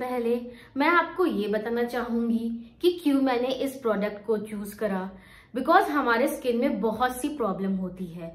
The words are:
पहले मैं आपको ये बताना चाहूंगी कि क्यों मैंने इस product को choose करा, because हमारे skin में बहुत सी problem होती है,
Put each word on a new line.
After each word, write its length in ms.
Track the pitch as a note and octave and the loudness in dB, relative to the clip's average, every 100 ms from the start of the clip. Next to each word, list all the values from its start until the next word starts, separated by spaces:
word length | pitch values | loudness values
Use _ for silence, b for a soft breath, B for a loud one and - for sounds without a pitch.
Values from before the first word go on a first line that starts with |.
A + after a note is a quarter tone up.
पहले 360 | B3 B3 A#3 A#3+ - B B C4+ | -4 -2 0 -2 -4 B B 0
मैं 100 | D4+ | 4
आपको 360 | F4 E4 - E4+ | 4 4 2 0
ये 220 | G3+ G3+ | 2 0
बताना 360 | G#3+ A#3 A#3 A#3 | -2 -2 -2 -2
चाहूंगी 640 | B3 A#3 A#3 A#3 A3+ A#3 - B B | -2 -2 -2 0 0 -2 -6 B B
कि 100 | F4+ F4 | 2 2
क्यों 180 | D4 C#4 | 2 4
मैंने 260 | C4+ A#3+ B3+ C4 | 4 2 0 -2
इस 120 | C4+ - | -4 -2
product 440 | A3+ G3+ G#3 - - | 0 0 0 -4 -2
को 120 | G#3+ | -2
choose 360 | G#3 G#3 G#3 | -2 -8 -10
करा, 360 | - G#3+ F#3+ F#3+ B B B B | -4 -2 -2 -6 B B B B
because 360 | B3 C#4+ F4+ G4+ | -4 4 6 6
हमारे 380 | D4 B3 A#3 D4+ | 2 2 2 2
skin 300 | - B3+ A#3 | 0 -2 2
में 220 | C#4 G#3+ | 0 2
बहुत 400 | A3 G#3 B3+ B3+ | 0 0 -2 0
सी 80 | D4 C#4+ | -6 -2
problem 380 | G#3 F#3 F#3+ F#3+ | -2 -2 -2 -2
होती 280 | F#3 F#3 F3 | -4 -8 -10
है, 220 | E3+ E3 | -10 -12